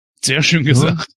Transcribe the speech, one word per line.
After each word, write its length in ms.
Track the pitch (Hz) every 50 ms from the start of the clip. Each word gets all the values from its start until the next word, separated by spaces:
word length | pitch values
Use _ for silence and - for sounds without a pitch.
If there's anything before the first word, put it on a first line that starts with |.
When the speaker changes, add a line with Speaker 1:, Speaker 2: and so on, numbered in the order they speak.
| _ _ _ _ -
Speaker 1:
Sehr 180 | - 131 156
schön 220 | 143 - 175 165 131
Speaker 2:
Ja. 60 | 147
Speaker 1:
gesagt. 380 | 127 123 151 160 - - - - _